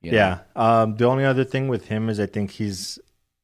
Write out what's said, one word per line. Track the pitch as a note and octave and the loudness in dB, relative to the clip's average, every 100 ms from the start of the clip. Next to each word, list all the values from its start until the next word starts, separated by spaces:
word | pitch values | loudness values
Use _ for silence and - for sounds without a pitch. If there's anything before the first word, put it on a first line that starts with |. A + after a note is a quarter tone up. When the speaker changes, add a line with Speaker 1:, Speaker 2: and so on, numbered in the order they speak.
Speaker 1:
you | E2 | -2
know? | A2 | 2
Speaker 2:
Yeah. | G2 F2 - - | 2 0 -10 0
Um, | A2+ A2+ A2 G#2+ | 2 4 2 2
the | B2 | 2
only | C3 | 2
other | C3+ C3 | 0 0
thing | C3 C3+ C3+ | -2 -2 -2
with | A#2+ - | -4 -4
him | A2 A2 | -4 -4
is | G#2 | -2
I | G2+ | -4
think | G#2+ G2+ | -4 -6
he's | - G#2+ F#2+ G2 - - _ _ _ | -4 -6 -6 -10 -14 -20 _ _ _